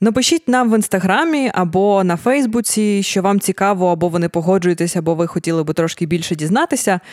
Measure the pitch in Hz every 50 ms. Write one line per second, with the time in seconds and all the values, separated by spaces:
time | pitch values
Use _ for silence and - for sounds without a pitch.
0 | 196 226 214 254 247 - 339 330 - - 247 254 247 226 220 220 208 - - 190
1 | 175 190 285 339 320 339 311 285 269 233 - - 185 170 160 190 196 208 202 196
2 | 190 180 170 170 - 240 262 285 269 226 220 240 220 - - 214 214 208 202 202
3 | 190 - - 202 180 196 202 202 - - 185 - 196 202 208 185 180 180 175 160
4 | 175 175 165 175 170 165 - 175 160 175 190 190 175 180 175 - 170 170 - 180
5 | 160 165 170 156 170 165 - 175 - 170 165 165 156 151 156 - 165 165 - -
6 | 180 151 170 165 170 - 175 151 151 160 196 262 330 - 294 247 - 214 190 180
7 | - -